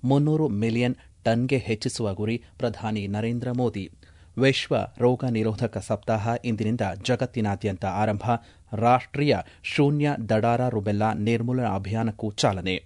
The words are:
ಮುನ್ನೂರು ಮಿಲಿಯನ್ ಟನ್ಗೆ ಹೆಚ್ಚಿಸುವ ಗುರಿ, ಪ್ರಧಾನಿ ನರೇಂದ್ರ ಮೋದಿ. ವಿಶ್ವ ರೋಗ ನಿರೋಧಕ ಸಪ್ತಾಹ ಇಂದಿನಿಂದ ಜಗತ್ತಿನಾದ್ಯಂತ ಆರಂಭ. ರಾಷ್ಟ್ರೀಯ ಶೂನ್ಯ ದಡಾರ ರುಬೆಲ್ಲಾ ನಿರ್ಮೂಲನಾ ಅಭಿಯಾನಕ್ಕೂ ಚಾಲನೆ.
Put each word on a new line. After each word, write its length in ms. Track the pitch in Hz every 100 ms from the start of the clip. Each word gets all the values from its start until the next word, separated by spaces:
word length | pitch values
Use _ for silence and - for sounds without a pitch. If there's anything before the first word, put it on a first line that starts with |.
ಮುನ್ನೂರು 440 | 123 139 147 156 156
ಮಿಲಿಯನ್ 480 | 104 113 113 123 127 - -
ಟನ್ಗೆ 340 | - 117 127 135
ಹೆಚ್ಚಿಸುವ 560 | 107 110 131 - 110
ಗುರಿ, 300 | 95 104 117 - -
ಪ್ರಧಾನಿ 500 | 120 107 110 107 101
ನರೇಂದ್ರ 440 | 104 113 120 123
ಮೋದಿ. 380 | 123 123 101 95 - - - - -
ವಿಶ್ವ 380 | 131 135 - 131 98 -
ರೋಗ 260 | 123 123 127
ನಿರೋಧಕ 480 | 113 110 104 117 -
ಸಪ್ತಾಹ 520 | - 107 - 113 107 120 120
ಇಂದಿನಿಂದ 360 | 110 110 117 101 90
ಜಗತ್ತಿನಾದ್ಯಂತ 840 | 92 123 127 - 107 98 104 92 98
ಆರಂಭ. 380 | 92 107 104 110 117 - - -
ರಾಷ್ಟ್ರೀಯ 640 | 104 117 123 - 139 147 113 - -
ಶೂನ್ಯ 520 | - - 143 147 147 143 107
ದಡಾರ 400 | 110 117 117 127
ರುಬೆಲ್ಲಾ 440 | 117 101 104 107
ನಿರ್ಮೂಲನಾ 600 | 107 104 117 117 127 120 95
ಅಭಿಯಾನಕ್ಕೂ 560 | 95 110 113 110 110
ಚಾಲನೆ. 520 | 101 131 98 90 92